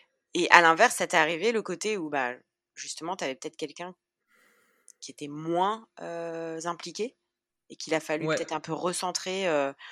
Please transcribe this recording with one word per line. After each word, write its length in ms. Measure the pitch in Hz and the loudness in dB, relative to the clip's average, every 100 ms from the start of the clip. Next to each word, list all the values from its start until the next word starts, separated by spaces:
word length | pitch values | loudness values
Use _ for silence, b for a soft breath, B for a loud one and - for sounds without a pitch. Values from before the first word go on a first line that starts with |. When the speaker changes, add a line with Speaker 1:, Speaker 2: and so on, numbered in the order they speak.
| B _ _ | B _ _
Speaker 1:
Et 160 | 175 170 | 0 8
à 100 | 175 | 10
l'inverse, 340 | 170 160 240 - | 10 8 4 4
ça 120 | 175 | 2
t'est 100 | 175 | 4
arrivé 340 | 156 165 208 | 4 2 0
le 100 | 226 | 0
côté 360 | - 170 208 208 | -2 -4 -4 -4
où, 120 | 156 | -4
bah, 240 | 143 123 127 _ _ _ - | -2 -2 -4 _ _ _ -16
justement, 400 | - - 160 190 | -12 -10 -8 -4
t'avais 200 | 156 131 | -4 -6
peut-être 220 | 160 - | -10 -10
quelqu'un 380 | 147 143 175 180 _ _ b b b b b b b - | -10 -10 -14 -14 _ _ b b b b b b b -20
qui 120 | - | -20
était 160 | - 147 | -14 -12
moins, 600 | 147 160 170 190 220 226 - | -8 -2 0 2 0 -8 -16
euh, 580 | 170 170 170 165 165 160 165 | -10 -8 -8 -8 -8 -6 -6
impliqué 500 | 170 180 160 233 - _ _ _ _ _ | -6 -8 -6 -6 -8 _ _ _ _ _
et 60 | - | -16
qu'il 180 | - | -2
a 60 | 160 | -2
fallu 280 | 151 156 156 | 0 -2 0
Speaker 2:
Ouais. 80 | 156 | -2
Speaker 1:
peut-être 180 | 165 | -2
un 60 | 156 | -6
peu 140 | 160 | -4
recentrer, 720 | 156 175 175 185 165 190 190 190 | -2 -2 -2 -4 -4 -4 -2 2
euh, 240 | 147 139 143 B | 2 0 -4 B